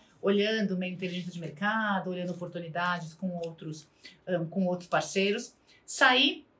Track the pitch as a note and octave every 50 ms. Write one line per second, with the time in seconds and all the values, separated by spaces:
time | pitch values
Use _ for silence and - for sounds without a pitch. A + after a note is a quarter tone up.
0 | - - _ _ - G3 G3+ G3+ G3+ G#3+ A3 A3 G#3 F#3 F#3 F3+ F#3 F#3 F3+ -
1 | F#3+ F3+ F3 F3+ E3+ F3+ - E3+ E3 D3 C#3+ - G3+ G#3 A3 A3 A3 G#3 G3 F#3+
2 | F3+ F#3 F3+ F3+ F3 F3+ F3 F3 F3 - - F3 E3+ E3 D#3 E3+ F3 F3+ F3+ E3
3 | D#3+ D#3+ - - F#3+ F#3 F3 E3+ E3+ E3 E3 - D#3+ D#3 D3+ - - _ _ _
4 | - - - _ - - F#3 E3+ E3+ D#3+ - G3 F#3+ F3+ F3+ F3+ - - - D#3
5 | - - - G3 G3 G3 G#3 A#3+ B3 - - _ _ _ - - _ - - -
6 | C#4+ C4 B3+ B3+ C#4 D#4 - - - _ _